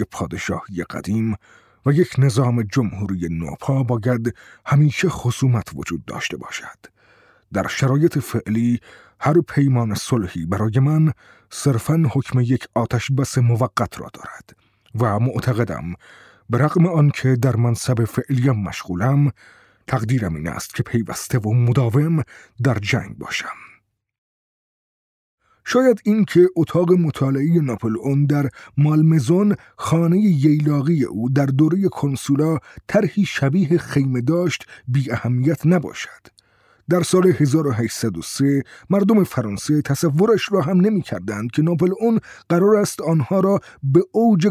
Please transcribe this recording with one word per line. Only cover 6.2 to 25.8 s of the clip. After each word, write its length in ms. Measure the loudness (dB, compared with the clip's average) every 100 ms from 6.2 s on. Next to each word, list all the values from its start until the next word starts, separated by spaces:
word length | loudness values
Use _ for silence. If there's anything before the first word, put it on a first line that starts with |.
| -10 -10
باشد. 400 | -12 -14 -14 -20 -20 _ _ _ _ _ _
در 140 | -6 -4
شرایط 520 | -2 0 2 2 0
فعلی 600 | -4 -4 -2 0 0 0 -4 -20 -20 -6
هر 220 | 0 2
پیمان 540 | 2 2 2 2 0 -4
صلحی 500 | -2 -2 -2 -6 -4
برای 340 | -2 0 2
من 340 | 2 4 2 0 _ _ _
صرفاً 540 | -4 -2 0 0 0 0
حکم 280 | 0 -2 0
یک 280 | 0 0 -2 -4
آتش 360 | -2 -2 -2
بس 260 | -2 -2 0
موقت 600 | 2 2 0 -2 -4 -6
را 100 | -16
دارد 420 | -16 -20 -20 -20 _ _ _ _ -2
و 200 | 0 0
معتقدم 720 | -2 -2 -2 -2 -2 -6 -10 -12 -16 -20 -20 _ -4
به 80 | 0
رغم 280 | 2 4 2
آنکه 500 | 4 2 2 0 0
در 200 | 0 0
منصب 480 | 0 0 -2 -2
فعلیم 600 | -2 -4 -4 0 0 0
مشغولم، 680 | -4 -8 -8 -2 0 2 2 -2 -12 -20 _ _ -6
تقدیرم 480 | -4 0 -2 -2 -4
این 120 | -8
است 280 | -8 -8 -8
که 80 |
پیوسته 540 | -4 -4 -4 -8 -4 -2
و 160 | 0
مداوم 720 | 2 2 2 2 2 2 0 -2 -10 -18 -4
در 120 | -2 0
جنگ 380 | -2 -4 -4 -12
باشم. 380 | -10 -10 -10 -14 -20 _ _ _ _ _ _ _ _ _ _ _ _ _ _ _ _ _ _ _ -2
شاید 340 | 2